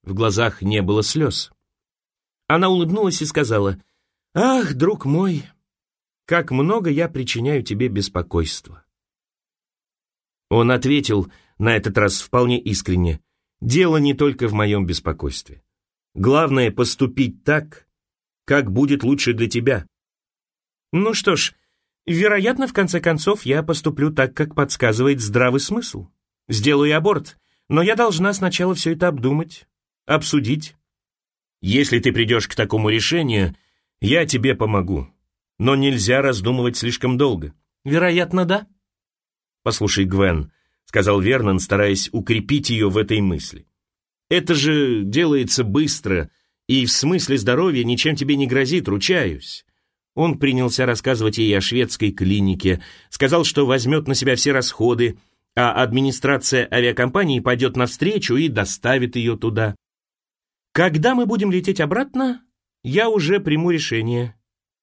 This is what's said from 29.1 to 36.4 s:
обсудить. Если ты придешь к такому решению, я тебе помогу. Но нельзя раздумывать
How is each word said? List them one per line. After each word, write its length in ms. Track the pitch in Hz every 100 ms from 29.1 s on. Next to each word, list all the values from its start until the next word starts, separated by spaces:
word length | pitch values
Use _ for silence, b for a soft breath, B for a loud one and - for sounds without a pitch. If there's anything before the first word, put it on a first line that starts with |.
| 139 127 147 160 - _ _ _ _ -
обсудить. 720 | 151 156 147 113 151 - _ _ _ _ _ _ _ _ -
Если 380 | 92 127 139 120
ты 140 | 123
придешь 360 | 113 113 117 -
к 60 |
такому 340 | - 104 110 107
решению, 640 | 113 - 170 143 107 90 B B B B -
я 260 | 101 160 160
тебе 280 | 120 131
помогу. 540 | 123 110 101 90 80 65 _ _ _ _ -
Но 180 | 117 135
нельзя 460 | 139 123 98 131
раздумывать 540 | 139 113